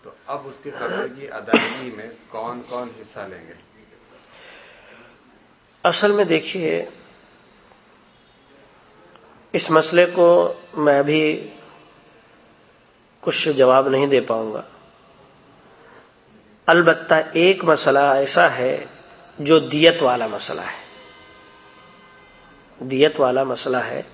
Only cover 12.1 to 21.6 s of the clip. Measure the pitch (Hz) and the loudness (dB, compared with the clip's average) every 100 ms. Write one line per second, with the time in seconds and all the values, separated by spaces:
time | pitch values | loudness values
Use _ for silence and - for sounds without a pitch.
12.1 | _ _ _ _ _ _ _ _ _ _ | _ _ _ _ _ _ _ _ _ _
13.1 | _ - - 160 139 127 131 139 135 143 | _ -6 -2 -2 4 6 6 4 0 2
14.1 | 135 - 113 110 107 - - - _ _ | 2 2 -4 -4 -10 -12 -20 -20 _ _
15.1 | _ _ _ _ _ _ _ - - _ | _ _ _ _ _ _ _ -20 -20 _
16.1 | _ _ _ _ _ - 170 165 160 - | _ _ _ _ _ 2 4 4 2 0
17.1 | 160 156 160 175 190 170 151 147 139 143 | 0 0 2 2 2 0 2 2 4 4
18.1 | 135 139 170 170 127 127 - - - - | 2 0 2 2 2 -4 -4 -10 -20 -20
19.1 | - - - 147 160 131 147 165 165 135 | -20 -20 -10 4 4 4 4 4 4 0
20.1 | 123 110 101 - 80 90 - - - - | 0 -4 -8 -10 -10 -10 -14 -18 -20 -20
21.1 | - - - - - | -20 -20 -20 -20 -20